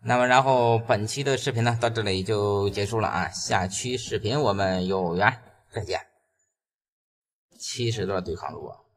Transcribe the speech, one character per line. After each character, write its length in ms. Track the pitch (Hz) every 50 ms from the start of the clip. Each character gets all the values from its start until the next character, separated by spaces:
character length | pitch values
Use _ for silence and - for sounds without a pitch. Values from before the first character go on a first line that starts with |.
那 180 | - 117 120 123
么 80 | 123
然 160 | 123 123 127 135
后 360 | 135 131 127 120 117 117 113
本 260 | 113 - 123 101 104
期 160 | 107 - 139 139
的 140 | 139 135 127
视 120 | - 139
频 140 | 123 117 117
呢， 140 | 120 117 113
到 80 | 117 117
这 140 | 113 117 107
里 200 | 104 95 95 92
就 460 | 95 110 104 104 104 101 101 98 101
结 140 | 95 101 98
束 160 | 101 110 110
了 80 | 107 -
啊， 220 | - 87 92 -
下 360 | - - - - 117 101 92
期 300 | 95 98 - - 123 123
视 220 | 123 - - - 104
频 200 | - 107 120 147
我 140 | 147 113 98
们 340 | 98 98 95 92 92 90
有 300 | 92 98 95 92 85 82
缘， 260 | 90 101 110 117 - - - - _ _ _
再 120 | - 113 98
见。 220 | - 92 - - _ _ _ _ _ _ _ _ _ _ _ _ _ _ _ _ _ _ _ _ _ _ _ _ _ _ _ _ _ _ -
七 320 | - - - - 120 117
十 140 | 110 - 98
段 180 | 95 101 95 90
对 140 | 90 80
抗 160 | - 73 71 76
路 140 | 76 76
啊 120 | 60 - - _ _ _